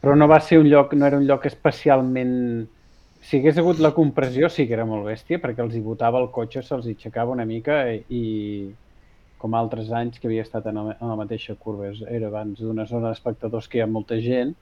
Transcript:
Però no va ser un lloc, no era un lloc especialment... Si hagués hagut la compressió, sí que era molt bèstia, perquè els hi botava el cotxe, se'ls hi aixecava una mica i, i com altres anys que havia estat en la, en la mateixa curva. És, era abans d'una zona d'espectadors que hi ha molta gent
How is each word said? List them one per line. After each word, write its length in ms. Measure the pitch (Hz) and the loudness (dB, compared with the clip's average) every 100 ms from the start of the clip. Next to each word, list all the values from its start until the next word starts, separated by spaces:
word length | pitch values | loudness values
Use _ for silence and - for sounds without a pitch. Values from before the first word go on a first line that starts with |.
Però 140 | 139 143 | 6 6
no 80 | 151 | 8
va 120 | 156 | 8
ser 160 | 151 165 | 8 6
un 80 | 151 | 8
lloc, 260 | 147 139 | 8 6
no 120 | 147 143 | 4 2
era 120 | 143 | 2
un 80 | 139 | 2
lloc 200 | 139 143 | 2 0
especialment... 880 | - 151 - - 135 127 127 127 127 123 117 110 _ _ _ _ _ - | -2 -2 0 4 4 4 -2 -2 -2 -2 -4 -8 _ _ _ _ _ -2
Si 120 | 139 | 2
hagués 180 | 139 151 | 4 4
hagut 200 | 170 165 | 2 4
la 140 | 156 | 4
compressió, 540 | 156 151 - 131 127 165 | 4 2 2 -2 0 0
sí 160 | - 127 | 0 -2
que 80 | 113 | -2
era 80 | 113 | -2
molt 200 | 110 104 | -4 -6
bèstia, 320 | 110 _ 175 | -8 _ -6
perquè 240 | 143 117 | -6 -6
els 100 | 117 | -6
hi 60 | 117 | -6
botava 360 | 107 110 117 123 | -8 -2 0 0
el 100 | 127 | -2
cotxe, 320 | 123 113 135 | -4 -8 -8
se'ls 240 | 123 135 117 | -8 -8 -6
hi 80 | |
aixecava 380 | 107 113 113 120 | -10 -10 -6 -4
una 120 | 127 113 | -4 -6
mica 320 | 117 117 147 127 | -6 -2 -2 -2
i, 160 | 110 - | -4 -8
i 160 | 123 113 107 104 104 98 101 _ _ _ _ _ | -6 -4 -6 -6 -8 -12 -16 _ _ _ _ _
com 200 | _ 110 | _ -4
altres 360 | 113 113 113 110 | -2 -2 -6 -6
anys 280 | 117 120 117 | -6 -6 -8
que 80 | 120 | -6
havia 160 | 113 | -4
estat 220 | 110 113 110 | -6 -8 -8
en 120 | 107 | -8
la, 160 | 107 | -8
en 160 | 107 117 | -10 -8
la 60 | 110 | -8
mateixa 380 | 107 110 - 104 | -8 -10 -10 -14
curva. 300 | - 104 101 | -10 -10 -10
És, 120 | 104 110 | -12 -10
era 220 | 117 110 | -8 -6
abans 320 | 107 107 101 | -8 -10 -10
d'una 260 | 110 110 107 | -8 -6 -6
zona 240 | 120 117 | -6 -6
d'espectadors 560 | 113 - 113 113 113 - | -6 -8 -8 -6 -8 -6
que 100 | 123 | -4
hi 40 | |
ha 60 | 110 | -2
molta 280 | 110 107 113 | -4 -6 -6
gent 320 | 117 127 123 170 | -2 -2 -4 -8